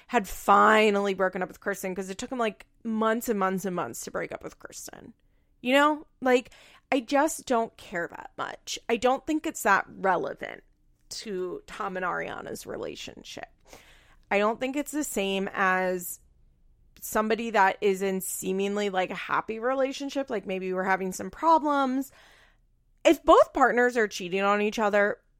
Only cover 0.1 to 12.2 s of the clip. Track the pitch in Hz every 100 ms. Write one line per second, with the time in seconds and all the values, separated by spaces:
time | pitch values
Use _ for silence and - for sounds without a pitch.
0.1 | 240 190 - - 202 208 220 214 202 202
1.1 | 190 185 190 185 - - 196 196 185 190
2.1 | 190 247 254 226 190 - _ 226 220 220
3.1 | 226 240 214 190 190 190 175 151 - -
4.1 | 180 - - - - - - - - -
5.1 | - _ _ _ _ 240 269 294 302 320
6.1 | _ 262 254 240 - - - _ 269 226
7.1 | 277 311 - - 240 226 - - 180 170
8.1 | - - - 135 - - - - 233 247
9.1 | 262 - 311 320 - 220 196 - - 185
10.1 | 175 - - - - _ _ _ _ _
11.1 | - 226 185 180 175 - - 202 185 185
12.1 | 165